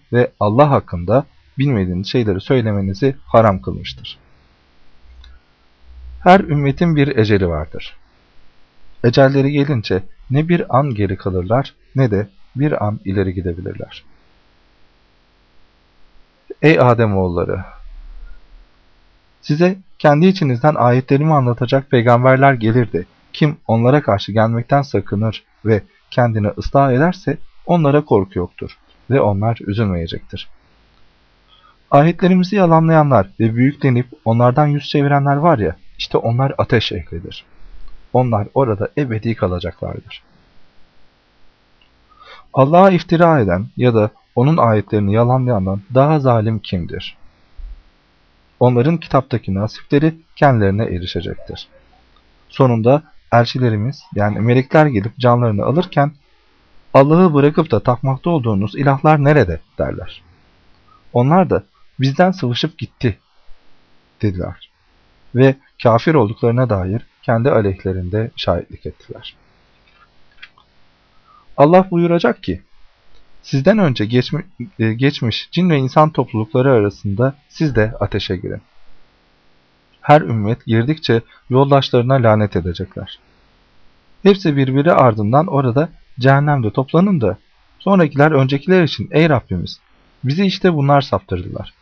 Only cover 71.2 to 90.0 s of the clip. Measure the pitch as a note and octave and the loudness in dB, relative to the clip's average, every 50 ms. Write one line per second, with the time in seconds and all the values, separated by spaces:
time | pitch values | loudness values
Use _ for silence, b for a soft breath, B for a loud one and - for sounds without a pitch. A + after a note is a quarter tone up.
71.2 | b b b b b b - - C#3 D3+ F3 F#3 F#3 F#3+ F3 E3+ E3+ E3+ E3+ E3+ | b b b b b b 0 2 2 6 6 4 4 4 0 -2 0 2 0 0
72.2 | - A#3+ A3+ - - - E2+ - _ _ _ - - - _ _ _ - - - | 0 0 -2 -2 -6 -8 -8 -8 _ _ _ -20 -20 -20 _ _ _ -20 -20 -20
73.2 | - _ - - - - - C3+ C3+ F#3 G#3+ A3 F#3+ D3 B2 - G#2+ G#2+ A#2+ B2 | -20 _ -20 -20 -16 -6 -6 -2 2 2 2 2 2 0 0 -2 -4 0 0 0
74.2 | A#2+ - - D3 - - _ - A#2+ - _ - A2+ A2 A2 A#2 C3+ C#3+ D3 - | 0 0 -6 -10 -10 -12 _ -16 -16 -16 _ -4 -2 -2 -2 0 0 -2 0 0
75.2 | C3 A2+ - - - - - E3 F3+ F3+ D#3+ C#3 C3 B2+ - D#3+ D#3 D#3 D#3 - | -4 -4 -4 -6 -10 -8 -4 -2 0 2 2 0 0 0 2 2 2 2 2 -4
76.2 | B2+ - - A2 A2 - - B2+ B2+ C#3 C3 A2+ G2+ G2+ - - - G2+ G2 G2+ | -4 -4 -2 -6 -6 -2 -2 0 2 4 4 4 2 0 -4 -6 -8 -8 -4 -2
77.2 | B2 C3+ C3+ _ _ _ _ - E3 D3 A#2+ A2+ G#2+ A2 - - G2+ - - G2+ | -2 -2 -2 _ _ _ _ -4 -4 -2 0 0 -2 -2 -2 -4 -6 -4 -4 -6
78.2 | - - G2 F2+ - F#2+ F#2+ F#2+ _ _ _ - - - - - - _ _ _ | -4 -4 -8 -6 -6 -10 -12 -12 _ _ _ -20 -20 -20 -20 -20 -20 _ _ _
79.2 | _ _ _ _ _ _ _ _ _ _ _ _ _ _ _ _ - - D3 D#3 | _ _ _ _ _ _ _ _ _ _ _ _ _ _ _ _ 0 4 4 4
80.2 | - - A#2+ A2 G2+ G#2 A#2+ - - - A2+ A2+ A2+ C#3 D#3 D#3 - - A#2 A2+ | 4 0 -4 -2 -2 -2 -4 -4 -4 -2 0 0 0 0 -2 -4 0 0 0 0
81.2 | - b b b b - B2 B2+ C#3 C#3 C#3+ C#3 C3+ - - B2 A#2+ B2+ C3+ C3+ | 0 b b b b -2 2 2 2 4 2 0 0 2 0 0 0 2 0 2
82.2 | A#2 A2+ G#2+ G#2+ G#2+ G2 - G2 E2 F2+ E2+ - F#2+ - - - G2 - - _ | 4 4 4 4 2 0 -2 -4 -4 -4 -8 -8 -10 -12 -12 -16 -16 -16 -18 _
83.2 | _ _ _ _ _ _ _ _ _ _ _ _ - - _ _ _ _ _ _ | _ _ _ _ _ _ _ _ _ _ _ _ -20 -20 _ _ _ _ _ _
84.2 | - F#3+ G3+ G3 - F3 C#3+ C#3 C3+ C3 C3 C#3 C#3+ F3 - - C3+ A#2+ G#2+ A2 | 2 2 2 4 2 -2 0 0 0 0 0 0 2 4 4 4 4 2 2 0
85.2 | G#2 G#2 B2 C#3+ E3 F#3+ - C#3+ C3+ B2 A2+ C#3 D#3+ F3+ - - - _ - - | -2 0 0 0 0 0 -2 -2 -2 0 0 -2 -2 -4 -6 -18 -20 _ -12 -2
86.2 | A#2+ C3+ C#3 C#3 D3 D3+ D3 C#3 A#2 G#2 - C3+ C3 - - D#3+ F#3 G#3 F#3+ D3+ | 2 2 2 4 2 0 0 0 -2 -2 -2 -4 -6 0 0 0 2 2 0 0
87.2 | A#2 F#2 F#2+ - _ _ _ _ _ _ _ _ - F3+ G3+ F#3 E3 C#3 - C3+ | 0 -2 -4 -4 _ _ _ _ _ _ _ _ -2 0 2 2 2 2 2 2
88.2 | - D#3+ D#3 C3+ C3+ C3 C#3+ C#3 - - F#3 F#3 E3+ C#3 - - G2+ - - D3 | 2 2 4 2 0 0 -2 -4 0 0 2 2 2 0 -2 -6 -10 -2 0 2
89.2 | E3 D#3+ D3 A2+ - - F#2+ F2 - - - - _ _ _ _ | 2 2 2 0 -2 -4 -8 -6 -6 -8 -12 -18 _ _ _ _